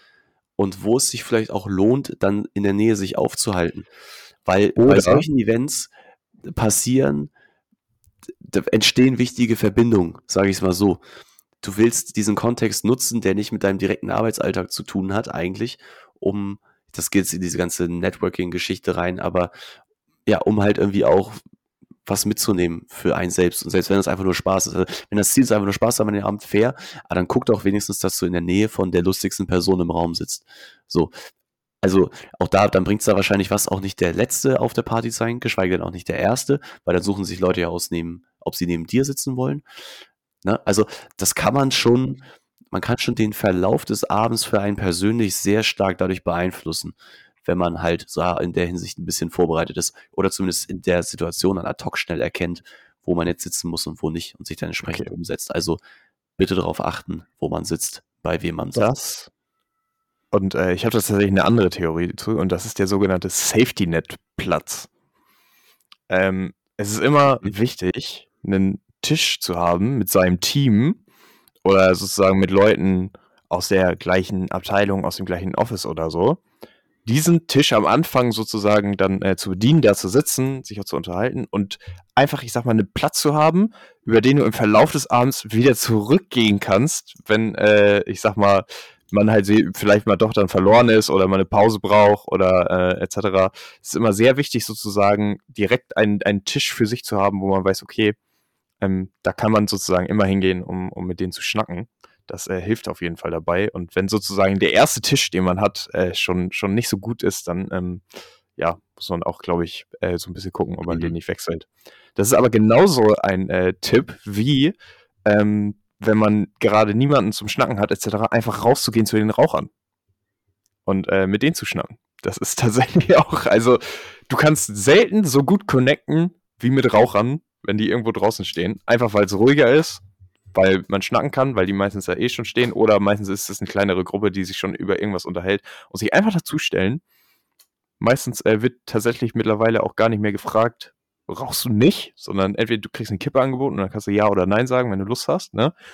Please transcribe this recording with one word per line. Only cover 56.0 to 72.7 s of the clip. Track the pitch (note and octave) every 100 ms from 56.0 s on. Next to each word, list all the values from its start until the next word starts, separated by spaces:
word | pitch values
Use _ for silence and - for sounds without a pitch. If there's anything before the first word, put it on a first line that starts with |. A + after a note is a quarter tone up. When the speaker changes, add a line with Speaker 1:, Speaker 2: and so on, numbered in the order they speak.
| _ _ _ -
Speaker 1:
bitte | F#2+
darauf | F2+ F2+ E2
achten, | - - - E2 - _
wo | -
man | E2
sitzt, | E2 E2 - - _ _
bei | E2 E2
wem | E2+ E2
man | F2+
sitzt. | A2+
Speaker 2:
Das. | G#2+ C3+ - - - _ _ _ _ _ _ _ _ _ _
Und, | G#2 F#2+
äh, | C#2+ F2+
ich | F2+ A#2
hab |
da | A2+
tatsächlich | - G2+ G2+
eine | G2
andere | E2+ A#2 F#2
Theorie | - E2+ E2 F2 G2+
zu | - A2
und | F#2
das | F2+
ist | A2 -
der | F#2+
sogenannte | G2 G2 F#2 F#2
Safety-Net-Platz. | - - A2 B2+ - F2+ E2 - - _ - F#2 D#2 - - - _ _ _ _ _ _ _ _ _ _ _ -
Ähm, | F#2 F#2+ F#2+ F#2 - _ -
es | G2+
ist | G#2+
immer | B2 D3 C#3+ B2+
Speaker 1:
Mhm. | - G2
Speaker 2:
wichtig, | B2 - F#2 - - - - _
einen | - G2 F#2+ G2 _ _
Tisch | - D#3 - -
zu | - F2
haben | F2 F2 G#2 C3+
mit | F#2+
seinem | G2 F#2 F2+
Team | - C#3+ C#3 G#2 C3+ A3 _ _ _ _ _ _
oder | F#2 F#2+ F#2+
sozusagen | F2+ F#2+ - F#2+ F#2+
mit | F#2
Leuten | F#2+ G#2